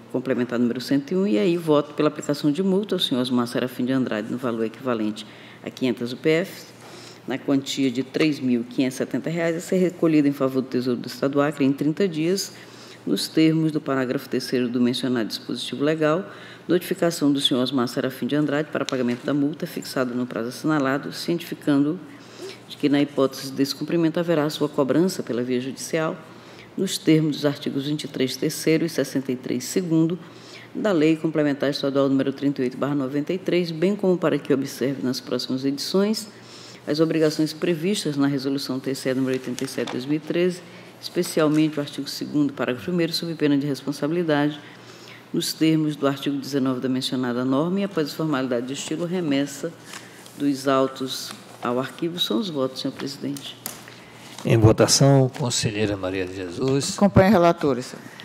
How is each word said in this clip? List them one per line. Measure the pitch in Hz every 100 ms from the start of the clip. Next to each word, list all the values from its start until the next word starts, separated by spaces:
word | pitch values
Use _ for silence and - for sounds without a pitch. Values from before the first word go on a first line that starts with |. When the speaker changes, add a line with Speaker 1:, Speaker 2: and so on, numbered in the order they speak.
| -
Speaker 1:
complementar | 131 127 123 123 120
número | 120 120
cento | 127 143 139
e | 185
um, | 202
e | 208
aí | 196 175
voto | 160 147 147
pela | - 151
aplicação | 147 - 143 151
de | 143
multa | 196 185 214
ao | 185
senhor | - 127
Osmar | 127 123 120
Serafim | 127 123 -
de | 123
Andrade, | 135 123 107 110
no | 123
valor | 123 113
equivalente | 110 110 131 117 107 104 - - - -
a | 104
quinhentas | - 127 113 120
U | 127
P | 160
F, | 160 185 - - - - - - - -
na | 131
quantia | - 139 135 - 135
de | 120
três | 131 - 156 135
mil | 127 120
quinhentos | 117 - 131
e | -
setenta | 123 - 151
reais, | 170 165 165
a |
ser | - 185
recolhida | 180 180 165 156 143
em |
favor | 139 135 131
do | 123
Tesouro | 127 127 120
do | -
Estado | - 143
do | 139
Acre | 143 156 135
em |
trinta | 139 147 160 202
dias, | 156 160 196 - - - - - - -
nos | 196 -
termos | - 160 160 160
do | 147
parágrafo | 135 135 127 139 -
terceiro | 123 - 127 123
do | 123
mencionado | 123 120 131 123 101
dispositivo | - - 120 - 123
legal, | 143 160 151 165 202 - - - -
notificação | 175 - 180 170 165 143
do | 139
senhor | 135 131
Osmar | 127 139 120
Serafim | - 139 131 123
de |
Andrade | 143 151 143 151
para | 139
pagamento | 135 131 120 120
da | -
multa | 143 143 160
fixada | 175 - - 143 127
no | 123 123
prazo | - 117
assinalado, | 123 156 156 135 139 156
cientificando | 165 - 170 - - - 143 147 180 - - - - - - -
de | -
que, | 143
na | 143
hipótese | 147 143 135 - 135
de | 135
descumprimento, | 139 - 151 170 160 165
haverá | 170 160 147
sua | 151 147
cobrança | - 131 135 185 185
pela | - 117
via | 123 123
judicial, | 131 - - 165 160 185 - - - - - -
nos | 185 -
termos | - 160 156 143
dos | 147
artigos | 139 127 139 139
vinte | 151
e | -
três | - 127 -
terceiro | 160 - - 156
e | 165
sessenta | - 139 139 131
e | 127
três | - 123
segundo | - 190 175 160 160 175 - - - - -
da | - 214
Lei | 175 156 160
Complementar | 165 156 147 139 135
Estadual | 139 139 139 139
número | 135 135
trinta | 127 139 139
e |
oito | 127 127
barra | 131 143
noventa | 131 147 147
e | 180
três, | 180 175 170
bem | 156 180
como | 208 190 175
para | 165 143
que | -
observe | 135 135 - 127 139
nas | 131 -
próximas | - 123 - 127
edições | 139 139 - 190 202 220 - - - - - - -
as | 147
obrigações | 160 156 156 151 156
previstas | - 175 165 175 208 156 143
na | 139
Resolução | 139 135 139 135 131
T | 135 135
C | 135
E |
número | 131 131 131
oitenta | 131 123
e | 135
sete | - 120
de |
dois | 127
mil | 131 151
e |
treze, | - 170 185 175 - - - -
especialmente | - 175 180 - 156 156 156 151
o |
artigo | 143 - 139
segundo, | - 127 139 143
parágrafo | 135 123 123 185
primeiro, | 180 165
sob | 165 170
pena | 160 151 143
de | 147
responsabilidade, | 135 - 139 147 175 170 147 147 151 - - - - - - -
nos | 170 165
termos | - 160 156 151 143
do | 139
artigo | 139 147 139
dezenove | 127 139 131 127
da | 135
mencionada | 131 127 131 127 120
norma | 131 131 170 196
e |
após | 196 175 147
a |
formalidade | - 160 135 131 123 127
de |
estilo, | 139 - 156
remessa | 170 185 165 139 139 - 170 165 - - - - - -
dos | 143 135 135
autos | 135 135 - 131 - - - - -
ao | 120 123
arquivo. | 135 - 170 175
São | - 214
os | 202
votos, | 147 131 -
senhor | 139
presidente. | - 135 139 135 139 - - - - - - - - - -
Speaker 2:
Em | - 117
votação, | 110 107 110 - 139 139 127 -
conselheira | 123 - 131 104 107 101
Maria | 92 95
de | 90 95
Jesus. | 90 87 135 139 139 -
Speaker 3:
Acompanhe | 202 196 190
a |
relatora, | 202 170 170 147 123
senhor. | 127 - - -